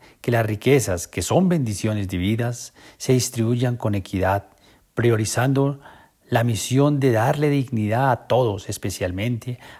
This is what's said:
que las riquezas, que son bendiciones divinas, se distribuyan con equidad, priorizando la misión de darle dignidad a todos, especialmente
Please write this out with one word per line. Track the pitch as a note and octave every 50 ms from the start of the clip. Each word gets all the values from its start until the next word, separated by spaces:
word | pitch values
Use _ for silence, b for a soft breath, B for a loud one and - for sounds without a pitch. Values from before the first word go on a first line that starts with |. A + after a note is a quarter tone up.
| b b b b
que | b -
las | A#2 A2+ A2+
riquezas, | G#2+ G#2+ G2+ - B2 C#3 C#3 A#2 - F#2 E2+ - -
que | - G2
son | F2 - A#2 D#3 F#3 F3+
bendiciones | F3+ E3 B2+ A2+ G#2 F#2 - A2 G#2+ G#2 G2+ F#2
divinas, | F#2 F2+ F2+ G2 A2 A2+ A#2 A#2+ A#2+ A#2+ - - _ B B B B B
se | - - C3
distribuyan | B2+ A#2 - - A#2 A2+ A2+ B2 A#2+ B2+ B2 A#2+ A#2
con | - A2 G2+
equidad, | G2+ F#2 - - F#2+ F#2 F#2 G2 G2+ - - _ b b b b b b b -
priorizando | - A#2 A#2+ A#2 G#2+ A2 G#2 - A#2 B2 C3+ C#3 C3+ C#3 C#3 C#3 C#3 B B B B B B B _ _ -
la | A#2+ A#2 A2+
misión | A#2+ A2+ F#2+ - - B2 C3+ C#3+ D3 D3 C#3
de | C3 C3+
darle | A#2 A2 A2+ C3+ D3 C#3+ D3+ D3
dignidad | C#3+ C#3+ C3+ - - A2 G#2+ G#2 G#2+ A#2+ C3+ C3+
a | B2 - - -
todos, | - B2 C3 A2+ G2+ F#2+ - -
especialmente | G#2 - - G2+ F#2+ - G2 F2+ F2+ F#2+ G#2 B2 B2 A2+ - B2 B2 - B B B B